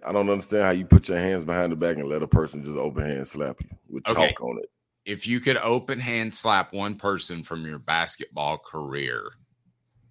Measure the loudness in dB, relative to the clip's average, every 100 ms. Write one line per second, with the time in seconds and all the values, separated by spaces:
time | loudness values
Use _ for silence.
0 | -2 0 2 0 0 2 4 2 10 8
1 | 10 0 0 0 -2 0 0 0 -2 -2
2 | -2 -4 2 2 2 -6 -8 -4 -4 -4
3 | -4 -4 -6 -6 -6 -6 -12 -14 _ -10
4 | -2 2 2 2 -6 -8 -10 _ _ _
5 | -10 -8 -2 0 2 2 2 0 0 -6
6 | -4 -4 -4 -2 2 2 2 -4 -6 -2
7 | -2 -2 -4 -8 -8 -10 -8 -10 -2 0
8 | 0 -4 -10 -4 -4 -4 -8 -10 -6 -6
9 | -4 -6 -10 -16 _ _ _ _ _ _
10 | _